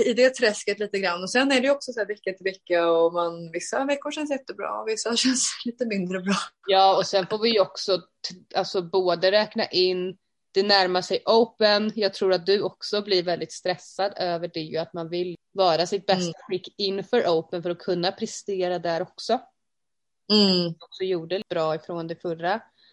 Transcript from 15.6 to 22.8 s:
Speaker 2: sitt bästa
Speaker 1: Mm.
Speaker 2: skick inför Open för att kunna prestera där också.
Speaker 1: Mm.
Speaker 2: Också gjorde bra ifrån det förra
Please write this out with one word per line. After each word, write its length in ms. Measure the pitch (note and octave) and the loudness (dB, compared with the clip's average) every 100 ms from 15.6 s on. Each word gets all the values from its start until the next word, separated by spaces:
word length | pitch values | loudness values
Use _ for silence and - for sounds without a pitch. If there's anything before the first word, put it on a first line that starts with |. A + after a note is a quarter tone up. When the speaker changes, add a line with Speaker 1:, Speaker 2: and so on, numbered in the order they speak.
| F#3 D#3+ E3 | 2 4 0
Speaker 2:
sitt 180 | G3+ - | -2 0
bästa 160 | F#3 | 0
Speaker 1:
Mm. 100 | F3 - - | 0 -8 -8
Speaker 2:
skick 240 | F#3 - - | -8 -8 -6
inför 440 | G3 G3 G3 B3 F3 | -4 -4 -2 0 2
Open 360 | E3 - F3+ | 0 0 -6
för 60 | F3 | -6
att 100 | F3 | -6
kunna 320 | - F3 F3 | -4 -2 -2
prestera 680 | F#3+ A3 - - F#3+ F3+ F3 | -2 -8 -8 -8 -4 -2 -2
där 220 | E3+ E3 | -2 -4
också. 380 | F3+ - - B3+ - _ _ _ _ _ _ _ - | -6 -10 -4 -4 -4 _ _ _ _ _ _ _ 2
Speaker 1:
Mm. 420 | G#3 G3 F3+ F3 E3 | 4 6 4 0 -4
Speaker 2:
Också 240 | - - | -14 -8
gjorde 380 | F#3+ F3+ E3 F#3 - | -4 -2 -4 -6 -4
bra 260 | F3 D#3 D#3+ | -2 0 -2
ifrån 320 | - E3+ E3 | -6 -8 -8
det 80 | D#3+ | -8
förra 400 | F3+ E3 E3+ A3 - _ | -8 -4 -4 -4 -6 _